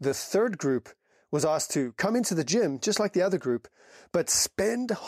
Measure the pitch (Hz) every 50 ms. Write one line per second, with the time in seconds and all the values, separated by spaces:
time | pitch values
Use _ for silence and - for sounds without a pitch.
0 | 131 139 135 - - - - 196 233 247 185 - - 139 131 117 - - - _
1 | _ _ _ _ _ _ 147 147 135 156 156 147 - - - 151 131 120 - -
2 | - 202 226 247 233 - 185 160 139 - 185 240 214 151 139 127 - 214 208 -
3 | 208 196 - 175 180 196 160 131 - 127 120 120 - - _ _ - - - -
4 | - _ - 175 156 - - - - - - - 190 220 233 240 254 226 208 -
5 | -